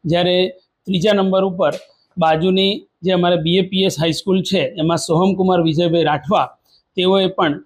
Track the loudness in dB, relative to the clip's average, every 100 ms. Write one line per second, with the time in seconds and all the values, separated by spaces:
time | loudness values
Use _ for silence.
0 | 0 0 2 0 -2 -4 _ _ -6 -2
1 | 2 2 2 0 -2 0 -2 -2 -14 _
2 | _ -2 0 2 2 2 0 -2 -10 _
3 | -2 2 2 0 0 0 0 0 -2 0
4 | -2 -2 -2 -2 0 -2 -2 -2 -2 -2
5 | 0 0 2 0 2 2 2 0 0 2
6 | 0 -2 -2 -2 -2 _ _ _ _ -2
7 | 0 2 0 -2 -2 -2